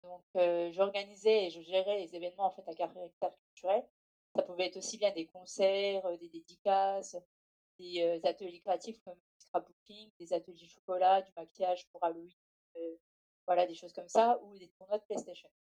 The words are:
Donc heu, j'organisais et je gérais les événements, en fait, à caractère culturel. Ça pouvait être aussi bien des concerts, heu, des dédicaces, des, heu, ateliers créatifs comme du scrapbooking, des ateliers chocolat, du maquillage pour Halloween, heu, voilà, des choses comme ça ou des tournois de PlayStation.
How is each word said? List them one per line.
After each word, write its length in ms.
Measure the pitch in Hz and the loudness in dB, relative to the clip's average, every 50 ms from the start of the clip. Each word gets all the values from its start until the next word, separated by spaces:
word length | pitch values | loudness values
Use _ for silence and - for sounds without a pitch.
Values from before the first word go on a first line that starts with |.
| - | -14
Donc 200 | 180 180 180 _ _ _ | -14 -16 -16 _ _ _
heu, 340 | 185 175 175 175 170 170 170 | 4 4 6 4 2 0 -2
j'organisais 720 | 170 180 196 202 202 202 196 202 208 - - 220 220 214 190 | 2 2 2 2 2 -6 -8 -8 -16 2 4 6 6 6 4
et 40 | 175 | 0
je 120 | 160 170 | -6 -10
gérais 340 | 165 165 185 190 185 202 208 | -12 0 0 0 2 2 0
les 180 | 202 190 160 165 | -2 -2 -6 -10
événements, 300 | 170 175 175 180 190 196 | -8 -8 -8 -4 0 0
en 40 | 190 | 0
fait, 160 | - - 196 | 0 -2 -14
à 60 | - - | -14 -6
caractère 580 | - 180 175 - 185 180 170 _ _ - 175 - _ _ | -6 -6 -6 -6 -12 -14 -14 _ _ -6 -6 -6 _ _
culturel. 360 | _ _ - - 180 196 320 - - _ _ _ _ _ _ _ _ _ | _ _ -8 -2 0 0 0 0 -4 _ _ _ _ _ _ _ _ _
Ça 60 | - - | -2 -2
pouvait 220 | - 180 175 185 | -2 -4 -4 -4
être 120 | 180 - | -4 -4
aussi 200 | 190 185 - - | -8 -10 -10 -6
bien 140 | 220 208 202 | 0 0 0
des 140 | 190 165 160 | 0 -2 -8
concerts, 800 | - _ 180 180 - - - 196 190 196 196 202 202 196 190 185 | -10 _ -20 -18 -16 -2 2 2 2 4 2 0 0 -2 -2 -4
heu, 100 | 185 175 | -4 -6
des 120 | 175 175 170 | -6 -10 -16
dédicaces, 880 | 165 165 165 - 175 _ _ 202 196 196 196 196 196 196 190 - - 180 _ _ _ _ _ _ _ _ _ _ _ _ | -18 -18 -18 -18 -20 _ _ 2 2 2 2 2 -2 -4 -8 -10 -14 -14 _ _ _ _ _ _ _ _ _ _ _ _
des, 220 | 180 180 175 170 170 | -14 -8 -2 0 2
heu, 160 | 170 170 165 - | 2 0 2 0
ateliers 320 | 180 170 - 202 180 175 170 | -2 -2 -2 -10 -12 -12 -10
créatifs 400 | _ 202 185 180 - 226 220 _ _ | _ -4 -4 -4 -4 -12 -14 _ _
comme 100 | - 180 | -20 -20
du 240 | _ _ _ _ _ | _ _ _ _ _
scrapbooking, 720 | _ _ - - - _ _ _ _ _ 208 214 214 214 _ _ | _ _ -4 -4 -4 _ _ _ _ _ -20 -20 -20 _ _ _
des 140 | 175 170 180 | -8 -4 -4
ateliers 340 | 170 170 - 175 165 175 | -4 -4 -8 -20 -20 -20
chocolat, 540 | 170 - _ _ - 185 180 185 185 190 190 | -20 -20 _ _ -6 0 2 4 6 4 4
du 100 | 190 - _ | 2 -4 _
maquillage 480 | - 165 _ _ - 190 180 180 180 - _ | -16 -16 _ _ -4 -2 -2 -2 -4 -6 _
pour 120 | _ 175 180 | _ -2 -2
Halloween, 320 | 170 165 170 170 175 _ _ _ _ _ _ _ _ _ | -2 -2 -4 -12 -18 _ _ _ _ _ _ _ _ _
heu, 220 | 170 165 165 165 _ _ _ _ _ _ _ _ _ _ | -10 -10 -10 -10 _ _ _ _ _ _ _ _ _ _
voilà, 180 | - 180 175 180 | 2 4 4 4
des 100 | 175 165 | 2 -2
choses 180 | - - 175 - | -14 -16 -16 -16
comme 160 | - 175 175 | -16 -16 2
ça 280 | - 220 226 233 240 - | 4 6 6 6 4 2
ou 160 | - - 202 | -2 -14 -20
des 120 | 196 180 _ | -20 -20 _
tournois 280 | _ _ 190 196 208 | _ _ -4 -4 -4
de 60 | 214 _ | -4 _
PlayStation. 440 | _ 214 - - - 175 - _ _ _ _ | _ -6 -6 -6 -8 -14 -16 _ _ _ _